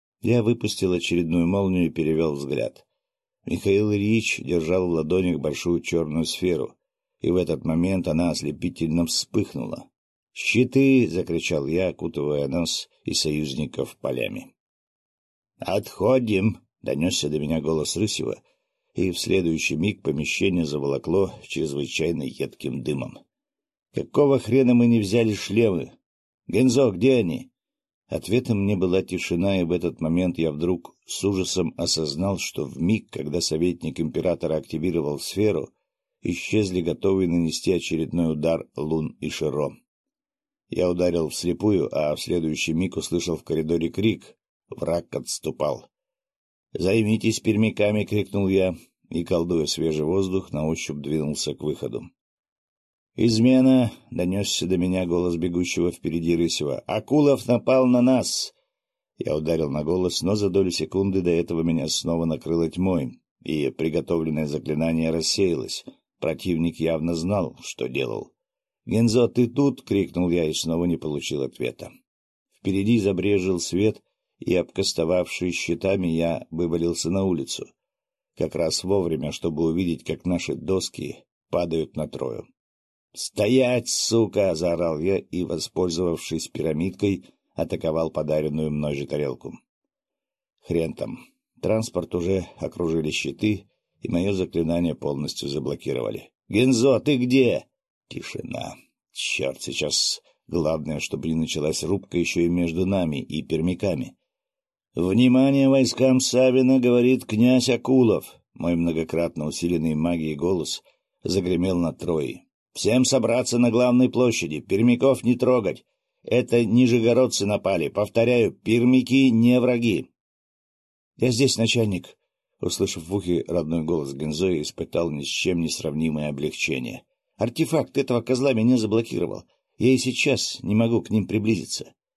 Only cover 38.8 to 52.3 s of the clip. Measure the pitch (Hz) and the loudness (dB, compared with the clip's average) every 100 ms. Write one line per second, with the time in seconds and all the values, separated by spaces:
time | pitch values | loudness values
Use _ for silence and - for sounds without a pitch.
38.8 | 78 80 76 - 76 - 76 71 69 - | -2 -2 -2 -6 -10 -4 -4 -2 -4 -6
39.8 | _ _ _ _ _ _ _ _ _ - | _ _ _ _ _ _ _ _ _ -2
40.8 | 90 87 90 85 78 - 85 85 104 95 | 0 2 0 0 -2 -4 -4 0 2 2
41.8 | - 76 76 76 - 87 80 78 - 80 | 0 -2 -2 -2 -2 -2 -2 -4 -2 -2
42.8 | 92 80 - 87 87 78 - - 78 85 | -2 -4 -4 -4 -2 -6 -4 -4 0 0
43.8 | 82 98 110 92 - _ _ _ - - | -2 0 0 -2 -8 _ _ _ -20 -8
44.8 | - 85 - - - - 80 76 73 64 | -4 -4 -4 -8 -8 -8 -8 -4 -4 -4
45.8 | - _ _ _ _ _ _ _ _ - | -10 _ _ _ _ _ _ _ _ -4
46.8 | 90 113 104 110 113 104 110 104 110 - | 0 2 2 2 2 0 2 2 2 2
47.8 | 104 104 101 104 92 101 95 95 92 87 | 2 2 0 -2 -2 0 2 4 2 -2
48.8 | - _ - 82 82 87 85 85 73 - | -12 _ -8 -6 0 0 2 0 0 -2
49.8 | 80 78 78 92 95 92 - 76 78 78 | -2 0 0 0 0 -2 -4 -4 -2 -4
50.8 | - 73 71 78 73 73 73 67 73 71 | -6 -8 -4 -2 -2 -4 -6 -6 -4 -4
51.8 | 64 57 - _ _ | -6 -8 -12 _ _